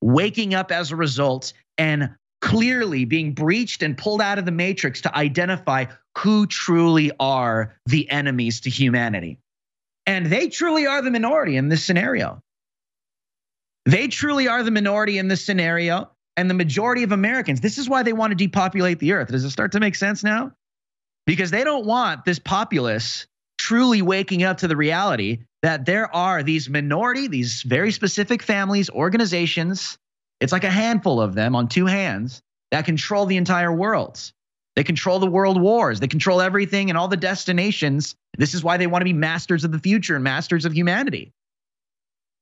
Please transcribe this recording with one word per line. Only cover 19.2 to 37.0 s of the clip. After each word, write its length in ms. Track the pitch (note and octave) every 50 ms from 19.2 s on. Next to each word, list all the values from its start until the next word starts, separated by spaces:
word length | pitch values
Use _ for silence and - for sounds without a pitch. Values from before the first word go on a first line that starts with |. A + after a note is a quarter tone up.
| B2+ A2
Does 160 | A#2 C3 B2+
it 60 | C#3
start 200 | C3+ - G#3+ G3+
to 80 | F#3+ G#3
make 160 | G#3+ G#3 E3+
sense 300 | - G3 G3+ G#3+ - -
now? 260 | G#3 G#3+ A3+ - C4+ - _ _ _ _ _ _ _ _ _ _ _ _ _ -
Because 260 | - E3 E3+ F#3+ E3+
they 120 | E3 G#3+ C4
don't 220 | D4+ D4 C#4 G#3+
want 380 | G#3 A3+ B3 B3 G3 D#3+ C#3 -
this 160 | - F3 D3
populace 880 | - - F#3+ G3 A3+ A#3 G#3+ D3+ B2 A#2 G#2+ A2 A2+ A#2 - - - - _ _ _ _ _ -
truly 420 | - - A3 A#3 B3+ B3+ A#3 G#3
waking 420 | F#3 F3 F#3+ F#3+ G3 - G3 F3 F3+
up 160 | F#3 F#3 F3+
to 80 | - E3+
the 100 | D#3+ D3
reality 640 | D3+ D3 D#3+ E3+ G3 G3+ D3 A2+ G2 G2+ A#2+ A2+ - _ _ _
that 240 | - D#3+ D#3+ D3+ C3
there 280 | C#3+ F#3 G#3 A3+ - -
are 260 | F3 F3+ F#3 F#3 E3 C#3
these 260 | D3+ D#3+ D#3 C3+ B2+
minority, 580 | C#3+ D3 D3 C#3+ D3 E3+ A3+ B3 B3 C4+ C#4 C4
these 360 | D#3+ C3 B2 A#2+ A2 - -
very 280 | B2 B2 C#3+ F#3+ A3
specific 500 | G#3 - - F#3+ - - G#3 - B3 A#3
families, 480 | - - G#3+ G3 G3 F#3+ G3+ G3+ F#3+ -
organizations, 1080 | - - D3 F#3 F#3+ A#3 A#3 F#3+ E3+ E3+ E3+ D#3+ - F3 E3 F3 F#3+ F#3 - - - - _ _ _ _ _ _ _ -
it's 140 | B2+ C3 D3+
like 100 | F#3 -
a 60 | F#3
handful 500 | F#3 G3+ A3 A3+ A#3 A3 - F#3 C#3 A#2
of 140 | A2 G2+ F#2
them 220 | G#2 A2 A#2 B2+
on 120 | A#2+ A#2+ A2+
two 180 | - - F#3
hands, 560 | F#3 F#3 G3 G3 E3 G2+ G2 A2 B2+ B2+ - _ _ _ _ _ -
that 140 | - D3+ D3
control 400 | - D#3+ D3+ - - G#3 G3+ G3+
the 120 | F#3 F#3+ F#3
entire 360 | F3+ E3+ F#3 F3 F3 E3+ E3+
world. 580 | E3 F#3+ G#3+ A3 D#3 G#2 - - - - - - _ _ _ _ _ _ _ -
They 80 | D#3 D3+
control 360 | - E3+ C3+ - F#3+ F3+ F#3+
the 80 | F#3+ F#3+
world 320 | E3+ F#3+ G3 G3 F#3+ F#3
wars. 400 | F3 G3 A3 A#3 A3 C#3 A2+ G2+
They 80 | A2+ C3
control 340 | C#3 D#3 - F#3+ F#3 F3+
everything 480 | F#3 F#3+ F#3 G3+ G3+ E3 G3 G3 G3 F#3+
and 80 | E3
all 100 | E3